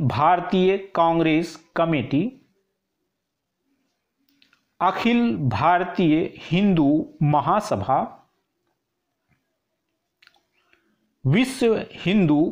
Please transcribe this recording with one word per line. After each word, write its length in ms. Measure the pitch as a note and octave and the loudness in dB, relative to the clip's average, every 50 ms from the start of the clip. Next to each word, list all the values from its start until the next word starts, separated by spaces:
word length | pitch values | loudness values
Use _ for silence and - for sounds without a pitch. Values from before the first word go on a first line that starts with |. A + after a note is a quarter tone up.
| D#3 | -2
भारतीय 680 | A#2+ G2 A#2 D3 E3+ F3+ F3 E3+ - G3+ F#3 F#3 F#3 G3 G3 - - - | -2 0 0 2 2 2 0 0 -2 0 0 2 2 0 -2 -4 -6 -2
कांग्रेस 600 | E3+ E3 E3 E3 E3 D#3+ D#3+ D3+ D#3+ F3+ - - - _ _ - | 0 0 0 2 0 0 0 0 0 -2 -4 -10 -18 _ _ -4
कमेटी, 460 | E3+ E3 E3 D#3+ C3+ B2 - C#3 D3 G3 B3+ - - _ _ _ _ _ _ _ _ _ _ _ _ _ _ _ _ _ _ _ _ _ _ _ _ _ C4 _ _ _ _ _ _ _ _ _ _ _ _ _ _ _ _ _ _ _ _ _ - | -4 -2 -2 -2 -2 -2 -2 -2 -2 -2 -4 -8 -14 _ _ _ _ _ _ _ _ _ _ _ _ _ _ _ _ _ _ _ _ _ _ _ _ _ _ _ _ _ _ _ _ _ _ _ _ _ _ _ _ _ _ _ _ _ _ _ -4
अखिल 560 | E3+ F#3+ F#3 - - A#3 A#3+ A#3+ A#3+ A#3 A3+ E3+ C#3+ A#2+ | -2 -2 -2 0 0 0 2 2 0 0 -2 -2 -2 -2
भारतीय 680 | G2+ - D3 E3 F3+ F3 F#3 F3+ - - F3+ D3+ D3+ D#3+ - - - - | -2 0 2 2 2 2 0 -2 -2 0 2 2 2 2 0 -4 -8 -12
हिंदू 480 | - - E3 F#3 G#3 G3+ F#3 E3 C#3+ C#3 D3+ D#3+ D3 - - - D3+ | -8 -4 0 0 2 2 2 2 2 2 2 0 -2 -4 -4 -2 0
महासभा, 760 | D3 D3+ D3 - E3 F#3+ G#3+ G#3+ - B2+ G2 G2 - D3+ E3 A3 - - - _ _ _ _ _ _ _ _ _ _ _ _ _ _ _ _ _ _ _ _ _ _ _ _ _ _ _ _ _ _ _ _ _ _ _ _ _ _ _ _ _ _ _ _ _ _ _ _ _ _ _ _ _ _ _ _ _ _ _ _ - | 2 2 2 0 0 0 -2 -2 -4 -4 -4 -2 -2 -2 -2 -4 -6 -10 -18 _ _ _ _ _ _ _ _ _ _ _ _ _ _ _ _ _ _ _ _ _ _ _ _ _ _ _ _ _ _ _ _ _ _ _ _ _ _ _ _ _ _ _ _ _ _ _ _ _ _ _ _ _ _ _ _ _ _ _ _ -2
विश्व 500 | B2+ D3+ A#3 B3+ B3 - - B3 A3+ G#3+ - - - - | 0 2 2 2 0 -2 0 0 0 0 0 -4 -10 -12
हिंदू 440 | - - E3+ G3+ G#3+ F3+ D3 D3+ D3 E3+ G#3 | -6 -2 0 2 2 4 4 4 2 2 0